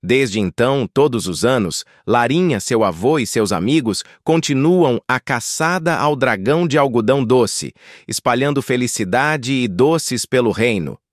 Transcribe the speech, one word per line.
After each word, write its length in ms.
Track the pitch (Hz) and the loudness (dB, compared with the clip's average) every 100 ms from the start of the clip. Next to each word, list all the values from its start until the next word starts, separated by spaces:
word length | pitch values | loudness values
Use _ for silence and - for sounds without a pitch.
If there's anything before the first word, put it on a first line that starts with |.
| 85 | 2
Desde 320 | 127 135 101 | 2 2 0
então, 480 | 95 - 120 139 110 | -2 0 0 2 0
todos 360 | - 147 120 92 | 2 2 0 -4
os 180 | 85 117 | -2 0
anos, 400 | 131 92 - - _ - | 0 -2 -6 -12 _ -2
Larinha, 540 | 120 117 156 185 113 | 0 2 2 2 0
seu 240 | - 117 | 0 0
avô 360 | 104 82 113 156 | 0 0 0 0
e 60 | 110 | 0
seus 280 | 117 104 | -2 0
amigos 500 | 92 98 156 117 98 - - | 0 0 0 0 -4 -8 -10
continuam 800 | - 165 - 135 147 180 156 117 - | 0 0 2 0 2 4 2 0 -2
a 100 | 127 | -4
caçada 800 | - 127 - - 160 185 165 156 | -2 -4 -4 -4 -2 -2 -2 0
ao 180 | 143 | 0
dragão 540 | 143 127 107 98 156 175 | 0 0 0 0 0 2
de 100 | 147 | 2
algodão 460 | 143 120 107 139 | 2 0 2 0
doce, 480 | 120 127 110 - 67 - - - - | 4 2 2 -2 -10 -14 -20 -20 -10
espalhando 560 | 107 - 123 139 139 | -6 -2 0 0 -2
felicidade 920 | - 123 123 - 98 117 147 156 120 | -2 -2 -2 -4 -2 0 0 -2 -2
e 120 | 135 120 | -2 -2
doces 600 | 90 135 160 - 123 - | 2 2 2 -2 -6 -2
pelo 260 | 131 120 | 0 0
reino. 480 | 101 120 107 73 50 _ | 0 0 0 -4 -10 _